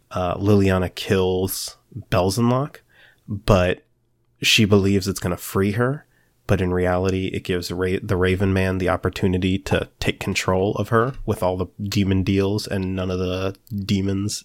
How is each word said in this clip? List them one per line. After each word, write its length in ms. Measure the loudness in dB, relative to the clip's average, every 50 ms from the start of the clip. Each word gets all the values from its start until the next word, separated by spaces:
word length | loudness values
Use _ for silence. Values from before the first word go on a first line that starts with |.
| _ _
uh, 240 | -6 -4 -2 -2 -2
Liliana 580 | 0 2 4 4 6 6 4 4 2 0 -2 -4
kills 800 | -8 -2 0 2 2 2 2 2 0 -2 -2 -4 -6 -8 -10 -12 -16 _ _ -16 -16 -6 -2
Belzenlach, 640 | 0 2 2 2 2 2 2 2 2 0 -2 -6 -10 -16 _ _ _ _ -20 -20 _ _ _
but 580 | -10 -10 -4 2 2 4 4 4 2 0 -4 _ _ _ _ _ _ _ _ _ _ _ _
she 240 | 0 2 4 4 4
believes 440 | 6 4 4 4 4 2 2 0 -2
it's 100 | -4 -4
gonna 160 | -4 -4 -6
free 360 | -6 -8 -4 -2 0 0 0
her. 340 | 0 0 -2 -2 -2 -6 -10 _ _ _ _ _ _ _ _
But 140 | -2 0 0
in 120 | 2 0
reality, 560 | 0 0 0 0 0 0 0 0 0 -2 -2 -4
it 140 | -6 -6 -4
gives 260 | -4 -4 -4 -4 -6
Ra-, 260 | -4 -4 -2 -2 -2 -2
the 140 | -2 -2 0
Raven 360 | 2 2 2 2 2 2 2
Man 260 | 2 2 2 0 0 0
the 100 | 0 0
opportunity 680 | 0 0 -2 -4 -2 -2 0 0 0 2 2 0 0 0
to 280 | -2 -2 -2 -2 -2 -6 _ _
take 220 | -4 -4 -4 -4
control 540 | -6 -4 -4 -2 -2 0 0 0 0 0 -2
of 160 | -2 -2 0
her 240 | 0 0 0 0 -4 -6 -6
with 160 | -6 -4 -2
all 140 | -2 -2 0
the 100 | -2 -4 -6 -6 -8
demon 400 | -8 -2 0 0 2 2 2 2
deals 440 | 2 2 2 2 2 2 0 -2 -4 -4
and 260 | -4 -4 -4 -4 -4
none 160 | -4 -4 -4
of 80 | -2 -2
the 380 | -2 -2 -2 -2 -4 -4 -6 -8 _ -10 -8
demons 680 | -6 -2 0 0 2 2 0 0 -2 -2 -4 -4 -6 -10